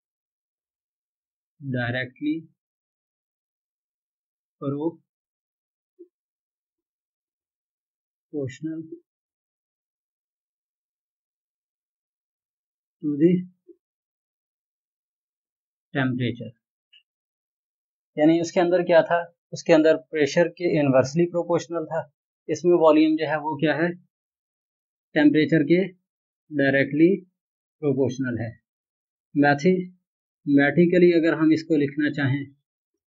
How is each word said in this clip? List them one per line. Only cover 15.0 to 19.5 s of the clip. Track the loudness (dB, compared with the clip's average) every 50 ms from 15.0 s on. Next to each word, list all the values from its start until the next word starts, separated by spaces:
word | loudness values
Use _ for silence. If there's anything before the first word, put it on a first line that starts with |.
| _ _ _ _ _ _ _ _ _ _ _ _ _ _ _ _ _ _ -6
temperature। | -4 -4 -4 -4 -4 -6 -6 -6 -8 -14 -16 -18 _ _ _ _ _ _ _ _ _ _ _ _ _ _ _ _ _ _ _ _ _ _ _ _ _ _ _ _ _ _ _ _
यानी | 0 2 2 2 2
उसके | -2 -2 -2 -2
अंदर | 0 2 0 0 2
क्या | 4 4 4
था, | 4 2 -2 -4 -4 -8 _ _ _ _